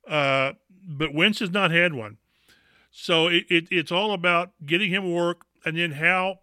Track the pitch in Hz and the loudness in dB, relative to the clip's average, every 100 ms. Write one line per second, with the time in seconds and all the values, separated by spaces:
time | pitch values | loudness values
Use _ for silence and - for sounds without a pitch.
0 | - 156 139 135 135 - _ - 190 143 | -4 -2 2 2 0 -6 _ -20 -14 -6
1 | 156 147 196 208 196 196 185 165 175 139 | -4 0 0 0 -4 0 2 2 0 -2
2 | 107 110 _ _ _ _ _ _ _ - | -10 -16 _ _ _ _ _ _ _ -14
3 | - 165 165 175 - 170 170 185 147 175 | 0 2 4 2 2 0 2 -2 0 -2
4 | 214 196 175 170 180 _ 147 165 208 190 | 0 0 2 2 -2 _ -2 0 0 -2
5 | 190 170 170 170 - _ 165 165 170 143 | -2 0 0 -2 -14 _ -6 -4 -4 0
6 | 165 185 185 190 | 0 2 -2 -6